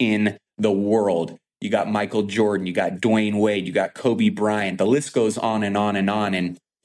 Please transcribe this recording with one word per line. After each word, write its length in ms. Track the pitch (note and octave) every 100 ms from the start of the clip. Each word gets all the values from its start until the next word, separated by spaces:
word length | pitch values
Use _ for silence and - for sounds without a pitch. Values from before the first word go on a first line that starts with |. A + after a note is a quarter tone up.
in 360 | A2+ G#2 G#2+ G#2 _ -
the 140 | G#2+
world. 680 | G2 G#2 A2+ G2+ E2+ D#2+ - _ -
You 100 | G#2
got 180 | G#2 G2+
Michael 360 | G#2+ G#2 A2
Jordan, 420 | G2+ G#2 G#2+ G2 F#2
you 60 |
got 220 | F#2+ F2
Dwayne 440 | F2+ A2 A2 G#2+ G#2
Wade, 280 | G#2+ G#2 F#2
you 60 |
got 220 | G2 F#2+
Kobe 360 | - B2+ A2 G#2+
Bryant. 480 | F#2+ G#2+ G#2+ G2 F#2+
The 80 | G2
list 260 | C#3 D3+
goes 260 | B2+ A2 -
on 240 | A2+ G#2+
and 140 | G2+ G2+
on 180 | G#2
and 160 | G2 G2
on. 240 | G#2+ G#2
And 240 | F#2 F2+ F2+ _ _